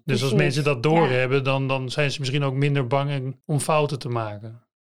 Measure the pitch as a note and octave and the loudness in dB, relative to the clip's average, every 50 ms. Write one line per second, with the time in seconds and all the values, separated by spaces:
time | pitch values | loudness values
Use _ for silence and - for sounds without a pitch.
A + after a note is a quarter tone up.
0 | - - C3 A2+ A#2+ C3+ C#3+ C#3 D3 C#3+ B2+ D3 C#3+ D3 C#3+ A#2+ A#2+ D3+ D#3+ E3 | -4 -2 -2 0 0 2 2 4 2 2 2 0 0 0 0 2 2 2 4 4
1 | E3 C3+ B2+ B2+ C3 B2+ C3 C#3 C3 C3+ C3+ C3+ C3+ C3 C3+ C3+ C3 B2+ A#2+ - | 4 4 2 2 2 2 2 0 0 0 0 0 0 0 -2 -2 -4 -4 -2 -2
2 | D3+ C#3 B2 - C#3 B2+ C3 D3 C#3+ C#3 B2+ C3+ C#3 D3 C#3+ C#3 C3+ A#2+ C#3 C#3 | -2 -2 -2 -4 -4 -4 -2 0 0 0 0 0 0 2 2 0 0 0 0 0
3 | C#3+ C#3+ C#3+ C#3 B2+ C3+ C3 - _ - D#3 C#3 - - D#3+ D3+ D3+ D3 D3+ B2 | 0 0 -4 -4 -6 -6 -8 -10 _ -2 -2 -2 0 2 2 2 2 0 -2 -4
4 | - C3+ A#2+ A#2 A2+ G#2+ G#2 G#2 G#2+ A2+ A2+ A#2 _ _ _ _ | -6 -4 -4 -4 -4 -6 -8 -12 -14 -16 -18 -18 _ _ _ _